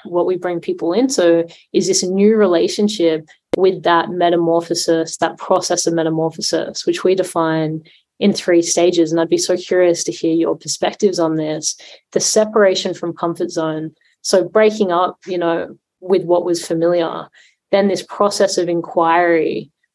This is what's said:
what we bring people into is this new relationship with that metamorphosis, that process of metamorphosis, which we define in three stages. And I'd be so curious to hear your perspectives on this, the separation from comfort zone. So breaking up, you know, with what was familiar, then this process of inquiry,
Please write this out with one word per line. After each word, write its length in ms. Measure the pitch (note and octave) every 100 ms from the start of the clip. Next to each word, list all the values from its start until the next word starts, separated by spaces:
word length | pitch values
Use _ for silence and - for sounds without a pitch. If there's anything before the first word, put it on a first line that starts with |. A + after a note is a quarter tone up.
| -
what 200 | F3 F3
we 120 | F3+
bring 240 | F3+ E3+
people 320 | F3+ F3+ E3
into 520 | G3 C4 A#3+ E3+ E3+ E3 - _
is 140 | - F3
this 160 | F#3+
new 320 | F#3 F#3+ G#3 A3
relationship 880 | G3 E3+ F3 - G#3 G#3+ E3 D#3 D#3 _ _ -
with 260 | F#3+ E3+
that 260 | E3+ E3+ E3
metamorphosis, 1040 | F3+ F3 F3 E3 E3+ E3 E3 - E3 E3 -
that 200 | E3 -
process 480 | - F#3 F3+ F3 E3+
of 80 |
metamorphosis, 920 | E3 D#3+ D#3+ D#3+ D#3+ - D#3+ - - -
which 180 | F3
we 120 | F#3 F#3
define 680 | F3+ E3+ D#3+ D#3+ D#3 D#3+ - _ _ -
in 120 | G#3
three 300 | - F#3 E3+
stages. 500 | E3+ E3+ F3 E3+ D#3
And 80 | E3
I'd 80 | E3
be 80 | F3
so 200 | - F3+
curious 480 | - F3+ F3+ E3+ -
to 60 |
hear 220 | E3 E3
your 220 | E3 E3 D#3+
perspectives 640 | D3+ - F#3 - G3+ F3
on 160 | D#3+ D#3
this, 400 | D3+ D#3 D3+ - - - _
the 80 | -
separation 720 | - A3 G#3+ A3 G3 F#3 F#3+
from 200 | F3 E3+
comfort 380 | E3 E3+ E3+ F3
zone. 420 | E3+ D#3+ D#3 D#3 - _ _
So 240 | - F#3 E3
breaking 460 | G#3+ A3 G#3+ F#3+
up, 260 | F3 F3+ - F#3
you 100 | F3+
know, 400 | E3+ E3+ - - _ _
with 240 | F#3 F#3
what 220 | E3 F3 F3
was 200 | E3+ -
familiar, 600 | E3 E3+ F3 E3 - D#3+ _ _ _ -
then 180 | G3 G3
this 140 | F#3
process 540 | - - G3+ - G3 F#3
of 120 | F3
inquiry, 1000 | E3+ E3 F3+ E3 E3+ F3 E3 D#3 - - _ _